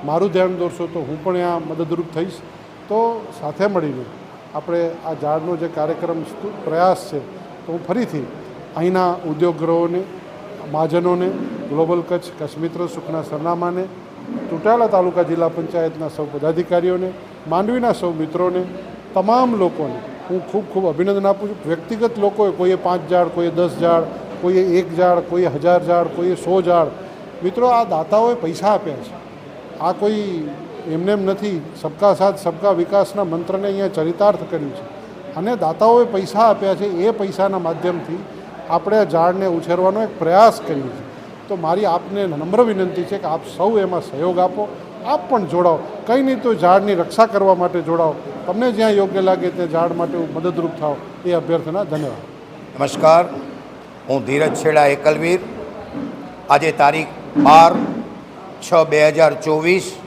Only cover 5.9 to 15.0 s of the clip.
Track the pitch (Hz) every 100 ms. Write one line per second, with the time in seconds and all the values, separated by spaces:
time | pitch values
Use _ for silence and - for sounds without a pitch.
5.9 | 160 170 165 156 - 202 208 - 160 180
6.9 | 175 - 147 113 - - - - 165 -
7.9 | 202 226 156 117 - - - - - 175
8.9 | 185 180 175 165 151 175 160 160 170 170
9.9 | 180 190 - - - - - 156 151 160
10.9 | 170 175 180 185 185 - - - 143 165
11.9 | 175 170 175 175 - 151 151 160 165 175
12.9 | - 151 160 147 151 165 175 175 180 190
13.9 | - - - - - - 170 208 240 226
14.9 | 202